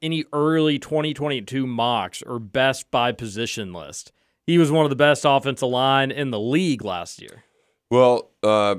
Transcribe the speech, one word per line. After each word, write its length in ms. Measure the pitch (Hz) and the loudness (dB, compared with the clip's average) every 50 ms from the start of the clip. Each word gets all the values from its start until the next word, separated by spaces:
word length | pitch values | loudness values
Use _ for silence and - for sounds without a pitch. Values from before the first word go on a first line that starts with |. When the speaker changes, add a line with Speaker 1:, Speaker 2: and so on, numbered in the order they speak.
Speaker 1:
any 240 | 156 160 165 156 143 - - | -6 -4 -4 -4 -4 -4 -2
early 460 | 147 147 156 160 160 156 156 147 135 | 0 2 2 2 2 2 2 0 0
twenty 340 | - - 156 156 156 156 139 | -4 -4 -2 -2 -2 -2 -4
twenty-two 540 | 131 147 147 139 120 101 - 123 135 131 | -4 -4 -4 -4 -6 -6 -6 -4 -4 -4
mocks 560 | 127 120 113 117 120 120 110 92 90 - - - | -2 -2 -2 0 0 0 0 -2 -6 -10 -14 -12
or 160 | - 123 120 | -10 -10 -10
best 500 | 110 98 - 135 131 135 131 - - - | -8 -4 0 2 2 2 0 -2 -6 -2
by 220 | - 127 120 123 | 0 0 0 0
position 640 | 117 - 117 107 95 110 117 113 - 113 104 92 87 | -2 -4 -10 -10 -6 -6 -6 -6 -6 -8 -10 -10 -10
list? 380 | 85 76 71 - - - - _ _ _ _ _ _ - | -14 -14 -14 -16 -16 -18 -18 _ _ _ _ _ _ -4
He 100 | - 170 | 2 4
was 140 | 170 165 143 | 4 4 4
one 140 | 151 160 151 | 4 2 2
of 40 | 143 | 2
the 60 | 135 | 2
best 280 | 123 147 147 143 - - | 2 4 4 4 4 2
offensive 460 | 147 139 135 139 139 131 - 135 123 | 2 2 2 2 -2 -4 -2 -2 -2
line 400 | 123 123 131 135 135 135 135 135 | 0 0 2 2 4 2 2 0
in 220 | 120 143 143 135 | -2 -4 -4 -4
the 80 | 117 104 | -4 -4
league 440 | 107 120 139 175 185 165 135 107 107 | -2 0 0 0 0 0 -2 -2 -4
last 380 | 101 90 87 85 - - - | -6 -6 -6 -8 -12 -14 -18
year. 220 | - - - - _ _ _ _ _ _ _ _ _ - | -18 -20 -20 -20 _ _ _ _ _ _ _ _ _ 0
Speaker 2:
Well, 400 | 117 127 127 123 123 - - _ _ - | 4 6 6 6 4 2 -2 _ _ -2
uh, 360 | - 107 107 107 104 101 101 | 2 2 4 4 2 2 0